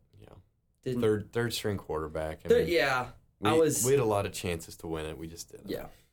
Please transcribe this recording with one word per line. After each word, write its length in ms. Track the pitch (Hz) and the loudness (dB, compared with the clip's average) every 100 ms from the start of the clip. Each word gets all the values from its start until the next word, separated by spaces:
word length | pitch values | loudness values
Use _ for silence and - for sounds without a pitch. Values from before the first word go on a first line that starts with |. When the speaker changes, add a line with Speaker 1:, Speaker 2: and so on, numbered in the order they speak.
| _ - | _ -20
Speaker 1:
Yeah. 100 | - - - _ _ _ | -20 -20 -20 _ _ _
Speaker 2:
didn't 200 | 131 120 | -4 0
Speaker 1:
Third, 300 | 113 107 - | 2 2 0
third 220 | 120 117 | -2 -2
string 240 | - 107 95 | -2 -2 -2
quarterback. 640 | - 78 78 78 78 - | -2 -4 -4 -4 -6 -4
I 60 | - | 2
Speaker 2:
Third, 160 | 233 170 | 2 4
Speaker 1:
mean, 80 | 170 | 2
Speaker 2:
yeah. 340 | 135 127 123 - _ _ | 2 0 -4 -10 _ _
Speaker 1:
we, 120 | 147 | 2
Speaker 2:
I 20 | |
was 320 | 160 156 120 120 | 4 4 4 4
Speaker 1:
we 60 | |
had 80 | 139 | 4
a 40 | 110 | 4
lot 200 | 101 92 | 2 0
of 80 | |
chances 420 | - 92 82 - - | -4 -4 -4 -6 -12
to 100 | 82 | -8
win 180 | 80 78 | -6 -6
it. 140 | 69 | -8
We 80 | 82 | -12
just 240 | 82 - | -14 -16
didn't. 180 | - - | -14 -10
Speaker 2:
Yeah. 160 | - - - _ | -8 -10 -18 _